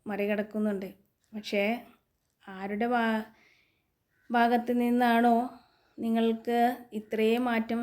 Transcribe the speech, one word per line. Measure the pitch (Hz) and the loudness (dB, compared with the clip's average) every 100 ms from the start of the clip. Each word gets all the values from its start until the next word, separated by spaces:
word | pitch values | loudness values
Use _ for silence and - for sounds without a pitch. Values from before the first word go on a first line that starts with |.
| - | -8
മറികടക്കുന്നുണ്ട്. | 202 202 208 208 - 214 202 190 - _ _ _ | -4 -2 -2 -4 -4 -2 -4 -8 -14 _ _ _
പക്ഷേ | 214 - 208 202 240 - _ _ _ _ _ - | -14 -4 -2 0 -2 -8 _ _ _ _ _ -18
ആരുടെ | 190 196 208 233 | -12 -8 -4 -2
ഭാ-, | 240 226 220 214 - _ _ _ _ _ _ _ _ - | 0 0 -2 -4 -16 _ _ _ _ _ _ _ _ -2
ഭാഗത്ത് | 240 233 240 233 | 2 4 2 0
നിന്നാണോ | 240 240 240 240 233 240 233 254 - _ _ _ - | 0 2 2 4 4 4 4 0 -8 _ _ _ -8
നിങ്ങൾക്ക് | 226 226 226 226 233 240 240 254 - | -2 0 0 0 -2 2 2 0 -8
ഇത്രയും | 214 214 220 220 233 247 | -12 -6 0 2 2 0
മാറ്റം | 226 226 233 | -2 -2 -4